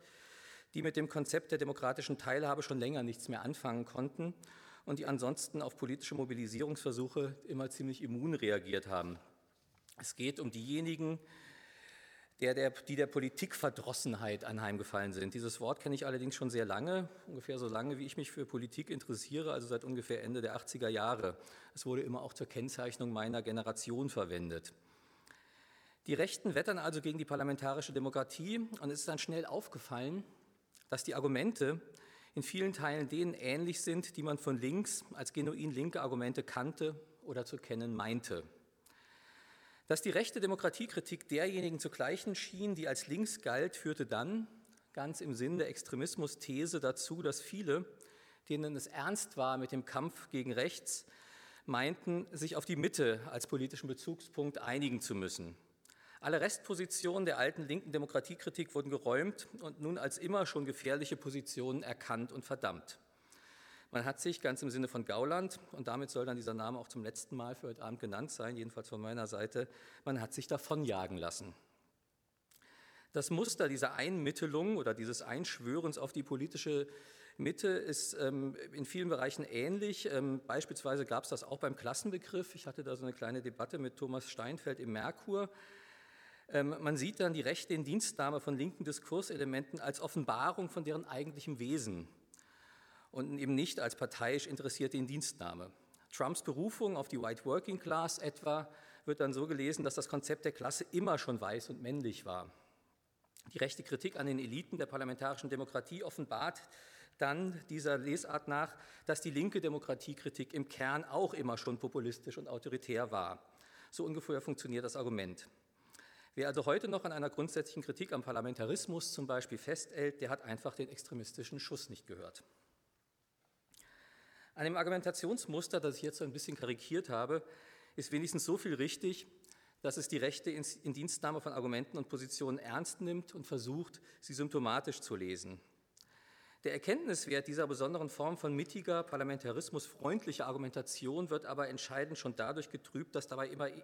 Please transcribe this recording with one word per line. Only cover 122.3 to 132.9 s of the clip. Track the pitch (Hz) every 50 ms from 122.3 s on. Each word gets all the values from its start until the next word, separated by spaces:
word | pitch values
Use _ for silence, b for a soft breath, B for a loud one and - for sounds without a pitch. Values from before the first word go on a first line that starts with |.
| - - - _ _ _ _ _ _ _ _ _ _ _ _ _ _ _ _ _ _ _ _ _ _ _ _ _ _ - B B B B B B B B B B B B B B B
An | B 151
dem | 160 175 175
Argumentationsmuster, | 170 175 185 185 180 185 175 - - 170 226 240 - - 151 160 175 - - 175
das | 147 147 131
ich | - -
jetzt | 151 151 -
so | 160
ein | 143
bisschen | 123 143 - - 147
karikiert | - 131 120 123 117 - - 156 175 185 -
habe, | 127 113 120 127 156 160 160 B B B B B B B B B B
ist | B 147 -
wenigstens | 151 147 165 165 - 165 -
so | - 170 202
viel | - 196 151
richtig, | 120 135 - - - - 185 175 - - - - - - B B B B B B B
dass | - 143 127 -
es | 110 -
die | - 139
rechte | 123 139 143 - - 175
Ins-, | 151 151 147 - -
Indienstnahme | - - 165 135 143 147 170 - - - 147 156 151
von | - 151 135
Argumenten | 131 123 127 120 120 139 - - 160
und | 135 -
Positionen | - 131 131 131 - - 147 131 127 139
ernst | - 113 117 143 170 -